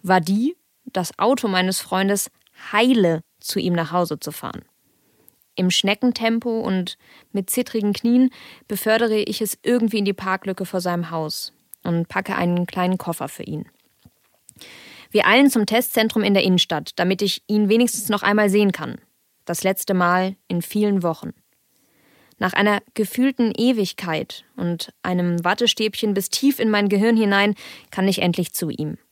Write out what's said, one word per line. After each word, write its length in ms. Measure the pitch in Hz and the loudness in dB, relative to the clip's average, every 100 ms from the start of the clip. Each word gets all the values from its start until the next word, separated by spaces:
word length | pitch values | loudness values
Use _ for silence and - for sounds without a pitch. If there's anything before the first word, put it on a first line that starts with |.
war 200 | 185 185 | 4 2
die, 340 | 160 202 269 359 _ _ - | 2 0 0 -4 _ _ -8
das 240 | 190 175 - | -6 -6 0
Auto 300 | 220 277 214 | 0 2 0
meines 340 | 185 185 190 | 0 0 -2
Freundes 480 | - 185 196 202 - _ _ _ - | -4 -2 0 0 -4 _ _ _ -4
heile 500 | 208 247 247 180 160 - _ | 2 4 4 4 2 -6 _
zu 200 | - 202 | -6 -4
ihm 140 | 180 | 0
nach 180 | 170 156 | 0 0
Hause 280 | 175 170 147 | -2 -2 -4
zu 120 | - | -10
fahren. 300 | - - - - _ _ _ _ _ _ _ _ - | -10 -12 -14 -18 _ _ _ _ _ _ _ _ -2
Im 160 | 185 | 0
Schneckentempo 880 | - 196 208 247 - 226 233 240 226 | 2 0 0 0 0 0 0 -2 -4
und 380 | - 190 180 - _ - _ | -2 -2 -2 -10 _ -20 _
mit 180 | 202 190 | -6 -2
zittrigen 420 | - 240 226 208 | -4 -2 -2 0
Knien 380 | 202 233 247 262 - - - _ | 0 2 4 4 0 -20 -20 _
befördere 500 | 202 220 220 233 214 | -4 0 2 2 0
ich 240 | - 214 | -2 -4
es 160 | 208 - | -4 -4
irgendwie 340 | - 247 220 214 | 0 2 2 0
in 80 | 202 | 0
die 80 | |
Parklücke 500 | 190 190 185 196 185 | -2 -2 -4 -4 -6
vor 180 | 185 185 | -4 -4
seinem 280 | 180 175 165 | -2 -4 -4
Haus 440 | 165 156 - - _ _ - | -6 -6 -8 -12 _ _ -10
und 240 | 180 170 165 | -2 -2 -2
packe 280 | 190 190 - | -4 -4 -2
einen 320 | 175 175 175 | 0 0 -2
kleinen 320 | - 180 185 | -2 -2 -2
Koffer 300 | - 165 143 | -4 -6 -8
für 140 | - | -10
ihn. 220 | - 156 - _ _ _ _ _ _ _ _ _ - - - - - | -10 -10 -10 _ _ _ _ _ _ _ _ _ -20 -20 -20 -20 -2
Wir 160 | 208 - | 2 4
eilen 240 | 233 285 | 6 6
zum 160 | 240 202 | 4 2
Testzentrum 580 | 220 254 - 220 220 | 0 0 0 0 0
in 120 | 202 196 | 2 2
der 80 | |
Innenstadt, 480 | 190 185 196 156 - - | 4 2 2 -4 -6 -4
damit 260 | 180 190 | -2 0
ich 200 | 202 - - | -2 -4 -2
ihn 200 | 214 202 | 0 4
wenigstens 420 | 226 240 - 208 | 4 2 0 -4
noch 120 | 208 | -2
einmal 280 | - 208 208 | 2 2 4
sehen 220 | 202 202 | 4 2
kann. 260 | 180 139 - _ _ _ _ - | 0 -8 -12 _ _ _ _ -10
Das 180 | 170 | -2
letzte 320 | 190 196 - 185 | -2 -2 -2 0
Mal 400 | 175 180 185 196 _ | 2 2 0 -6 _
in 140 | 175 | -6
vielen 400 | - 208 208 196 | -2 0 2 2
Wochen. 300 | 170 160 170 - _ _ _ _ _ _ _ _ _ _ | 0 -4 -10 -14 _ _ _ _ _ _ _ _ _ _
Nach 160 | 190 | -4
einer 260 | - 208 202 _ - | 0 2 0 _ -6
gefühlten 580 | 208 - 262 262 233 - | -4 0 0 2 0 2
Ewigkeit 840 | 240 233 190 - 180 156 - - _ - | 0 2 -2 -4 -6 -4 -6 -12 _ -6
und 360 | 175 170 - _ | -4 -4 -8 _
einem 400 | 185 180 175 170 170 | -4 0 0 0 0
Wattestäbchen 680 | 208 240 - 214 - 214 | 0 -2 0 -4 -2 -2
bis 160 | 196 190 | 0 -2
tief 300 | - 269 269 | 0 0 2
in 100 | 220 | 0
mein 200 | 208 202 | 2 2
Gehirn 260 | 196 220 226 | 2 4 4
hinein 400 | 208 196 202 202 - - _ | 4 2 2 -2 -8 -20 _
kann 160 | - 196 | -2 0
ich 140 | 185 | 2
endlich 300 | 180 170 170 | 0 0 -2
zu 160 | - 160 | -4 -6
ihm. 280 | - 151 - _ | -6 -8 -8 _